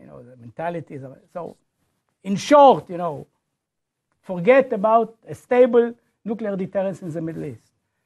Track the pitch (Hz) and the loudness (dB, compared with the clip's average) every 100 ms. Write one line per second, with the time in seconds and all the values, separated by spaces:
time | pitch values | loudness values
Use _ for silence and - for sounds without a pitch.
0 | 65 73 123 123 117 - 165 170 - 147 | -20 -20 -20 -20 -20 -12 -10 -10 -14 -16
1 | 131 135 _ 180 170 - _ _ _ _ | -18 -20 _ -16 -16 -18 _ _ _ _
2 | _ _ 196 196 - 294 277 175 - 175 | _ _ -8 -6 4 6 8 6 -2 -8
3 | 175 139 - _ _ _ _ _ _ _ | -8 -10 -16 _ _ _ _ _ _ _
4 | _ _ - 180 175 269 262 170 214 226 | _ _ -12 -2 2 2 2 -2 2 2
5 | 220 - - 151 _ 247 247 240 240 233 | 0 -8 -18 -18 _ 4 4 4 0 -4
6 | _ _ 196 226 214 196 190 202 190 175 | _ _ -12 -8 -6 -6 -6 -6 -6 -8
7 | 180 160 160 160 156 113 _ _ _ _ | -10 -10 -10 -10 -12 -14 _ _ _ _